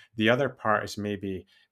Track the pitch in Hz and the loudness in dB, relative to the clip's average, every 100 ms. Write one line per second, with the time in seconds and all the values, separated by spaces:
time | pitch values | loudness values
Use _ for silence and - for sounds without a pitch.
0 | _ - 110 127 135 131 113 104 101 - | _ 0 2 4 0 -2 0 0 0 -6
1 | 104 98 98 92 - _ _ | -6 -4 -6 -8 -12 _ _